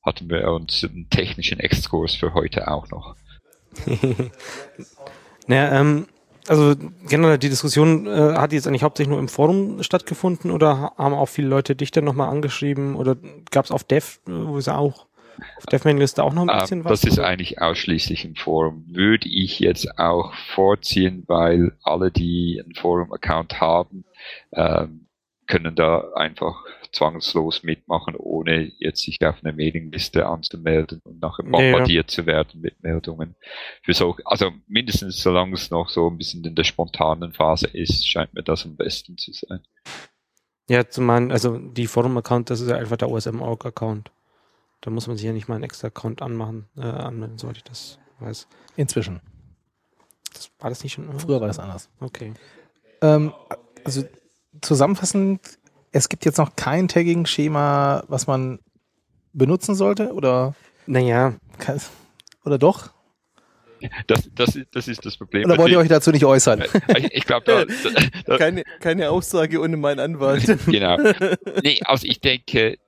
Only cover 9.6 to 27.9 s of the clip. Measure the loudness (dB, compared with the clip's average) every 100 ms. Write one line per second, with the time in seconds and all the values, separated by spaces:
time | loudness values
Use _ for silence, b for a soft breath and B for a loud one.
9.6 | 0 -4 -2 -2 -2 -4 -2 -2 -4 2
10.6 | 4 4 -2 -2 -2 0 -2 -2 0 0
11.6 | 0 -4 0 0 0 -2 -2 -2 -4 -4
12.6 | -4 -2 -4 -2 0 -2 -6 -20 -2 -2
13.6 | 0 -6 0 0 0 -16 -10 -8 -6 -4
14.6 | -4 -2 -2 -4 _ B B B B B
15.6 | 0 2 4 4 2 2 2 2 2 2
16.6 | 0 -2 0 2 4 4 2 -2 -6 0
17.6 | 0 0 0 -2 -2 -6 -8 -10 -2 0
18.6 | 0 -4 -10 0 2 2 0 -2 -2 0
19.6 | 0 0 -6 0 2 2 -2 -10 -8 2
20.6 | 2 2 0 2 2 0 0 2 4 4
21.6 | 2 0 -2 0 0 0 0 -2 -2 -4
22.6 | -10 -4 0 0 -2 -8 -2 -2 -2 -2
23.6 | 2 2 0 -10 -20 B B B B 0
24.6 | 2 2 -2 -10 _ _ _ _ -2 0
25.6 | 0 2 2 2 -2 -4 -4 -2 -8 -8
26.6 | -18 B -14 -2 -2 0 -4 -2 -2 -4
27.6 | -6 -6 _